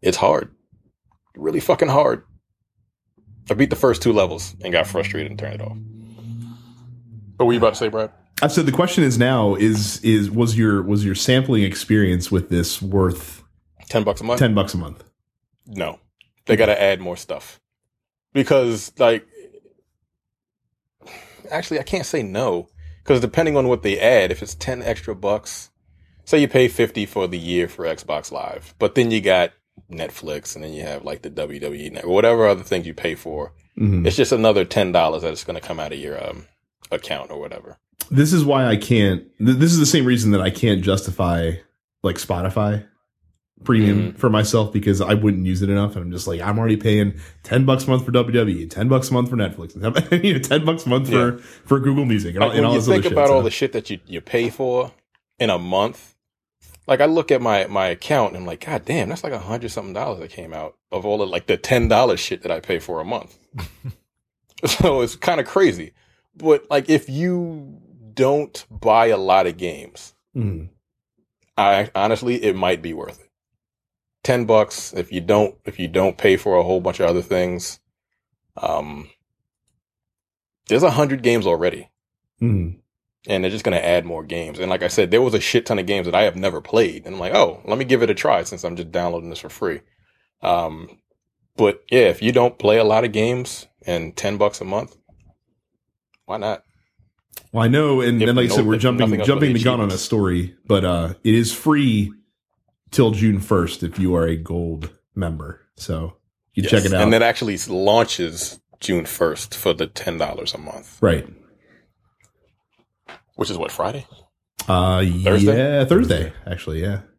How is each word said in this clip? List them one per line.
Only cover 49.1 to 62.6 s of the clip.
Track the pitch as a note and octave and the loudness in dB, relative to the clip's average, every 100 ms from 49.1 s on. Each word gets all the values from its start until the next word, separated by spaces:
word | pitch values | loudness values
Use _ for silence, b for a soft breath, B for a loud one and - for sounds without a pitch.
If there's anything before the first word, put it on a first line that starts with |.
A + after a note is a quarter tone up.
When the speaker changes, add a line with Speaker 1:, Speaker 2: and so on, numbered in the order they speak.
Speaker 2:
a | |
month | B2 B2 | -2 0
for | B2 | -2
Netflix, | F#2+ - E2+ | -4 -6 -14
and | - A2 B2+ E3 F3 | -6 -4 -2 0 0
<laughs> | |
you | G3 | 2
know, | D3 | 0
ten | C3 D3+ D#3 | 0 0 0
bucks | E3 | -2
a | - | 0
month | B2 C3 | 0 2
Speaker 1:
Yeah. | B2 A#2+ | 2 0
Speaker 2:
for, | A#2+ | -2
for | - - - C#3 | -12 -20 0 2
Google | C3+ C#3 | 2 0
Music," | C3+ G#2+ F2 | 2 0 -2
and | F2 | 0
Speaker 1:
Like, | A2+ | 0
Speaker 2:
all, | |
and | A2 | 2
Speaker 1:
when | A2+ | 2
Speaker 2:
all | |
Speaker 1:
you | A#2+ | 2
Speaker 2:
this | A2+ | 4
other | - | 2
Speaker 1:
think | |
Speaker 2:
shit, | F3+ | 2
Speaker 1:
about | D3+ C#3+ | 2 4
all | C3+ | 4
Speaker 2:
so. | |
Speaker 1:
the | A#2 | 2
shit | - C3+ | -2 -4
that | - - | -4 -8
you, | F#2+ _ | -12 _
you | E2+ | -14
pay | - A#2+ A#2 | -4 -2 -2
for | - C3 B2 B2+ _ _ _ _ _ | -4 -4 -2 -4 _ _ _ _ _
in | A2+ | -2
a | F2+ | -2
month, | F2 F#2 G#2+ - - _ _ _ _ _ _ - - | 0 0 0 -4 -20 _ _ _ _ _ _ -20 -2
like, | C3 | 2
I | D3 | 4
look | E3 D#3 | 2 2
at | C3+ | 0
my, | A#2+ G#2 F#2+ | 2 0 0
my | G2 F#2+ | -2 -2
account, | E2+ - D3 G#2+ | -4 -2 0 0
and | F2+ | -2
I'm | F2+ | -12
like, | D#2+ - | -12 -8
"God | C#3+ | -10
damn, | - D3+ G#2 | -4 -4 -4
that's | E3+ | -6
like | D#3+ | -10
a | B2 | -10
hundred | F#2 A#2 A#2 | -8 -8 -8
something | - G2 | -10 -10
dollars | F#2+ C3+ F#2+ | -8 -8 -8
that | - | -12
came | - E2 | -16 -14
out | D#2+ D#2 _ _ | -12 -14 _ _
of | F#2+ G2 | -8 -4
all | G#2+ | -2
of, | G2 | -2
like, | F2 - | -4 -2
the | F#2+ | -4
ten | - B2+ A#2 | 0 0 4
dollar | A2 B2 F2+ | 4 4 0
shit | - F2+ | -4 -8
that | F2+ | -6
I | E2 | -8